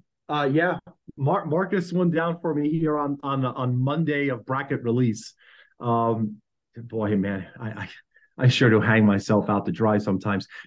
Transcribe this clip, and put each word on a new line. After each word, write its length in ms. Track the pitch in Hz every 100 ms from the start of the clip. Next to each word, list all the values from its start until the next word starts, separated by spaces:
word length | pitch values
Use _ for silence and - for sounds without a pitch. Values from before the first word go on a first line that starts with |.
| _ _ -
uh, 220 | 147 143
yeah, 280 | 151 175 160 - _ - -
Mar-, 300 | 139 196 160
mark 260 | 160 180
this 220 | 196 170
one 180 | 175 175
down 280 | 165 170 170
for 120 | 170
me 240 | 147 151 160
here 200 | 156 151
on, 200 | 143 139
on, 220 | 139 135 127
on 360 | 127 123 123
Monday 480 | 131 156 156 143 143
of 160 | 117 117
bracket 380 | 131 139 135
release. 500 | 117 120 120 110 - _ _ - _ -
Um, 600 | 120 117 117 113 107 - _ _ _ 117
boy, 400 | 117 110 104 104
man, 320 | 98 98 87 -
I, 100 | 110
I, 200 | 208 170 - _ _ _ -
I 100 | 131
sure 200 | - 123
do 120 | 110
hang 240 | 101 110 107
myself 440 | 98 - 107 104
out 160 | 101 101
to 40 |
dry 260 | 85 110 104
sometimes. 480 | 104 95 107 98 - -